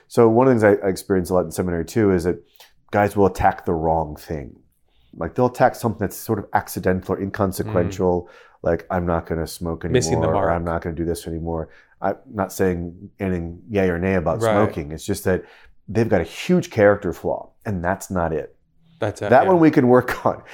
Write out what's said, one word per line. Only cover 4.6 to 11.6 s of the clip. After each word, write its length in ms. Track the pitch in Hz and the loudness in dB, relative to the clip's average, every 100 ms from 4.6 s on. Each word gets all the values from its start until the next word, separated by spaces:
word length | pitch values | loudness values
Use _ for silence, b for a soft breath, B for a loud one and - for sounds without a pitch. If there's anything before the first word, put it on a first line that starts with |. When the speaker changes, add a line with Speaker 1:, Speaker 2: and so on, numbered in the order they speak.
| _ _ _ _ _ - | _ _ _ _ _ -10
Speaker 1:
Like, 180 | 82 | -6
they'll 120 | - 123 | -2 -2
attack 280 | - 123 | 2 0
something 240 | - 117 98 | 2 -4 -2
that's 180 | 95 - | -6 -6
sort 220 | - 101 | -4 -4
of 80 | - | -2
accidental 600 | 107 - - 92 92 - | -4 -4 -4 -2 -2 -2
or 60 | 90 | -4
inconsequential. 1000 | 98 - 98 90 107 98 87 98 92 90 | -4 -2 -2 -2 -2 -2 -2 0 0 0
Speaker 2:
Mm. 60 | - b b b | -4 b b b
Speaker 1:
Like, 240 | 87 85 - | -2 -2 -2
"I'm 160 | 95 87 | -4 -2
not 200 | 82 - | -2 -4
gonna 200 | 82 78 | -6 -6
smoke 380 | - 85 82 | -8 -8 -6
anymore," 80 | 87 | -2
Speaker 2:
Missing 260 | 123 80 82 | -2 0 0
the 80 | 80 | 0
Speaker 1:
or, 60 | |
Speaker 2:
mark. 160 | 98 95 | 0 0
Speaker 1:
"I'm 120 | 85 | -2
not 180 | 85 82 | -2 -4
gonna 120 | 90 | -6
do 100 | 80 | -4
this 220 | 82 82 85 | -4 -6 -8
anymore." 420 | 82 82 82 | -8 -6 -6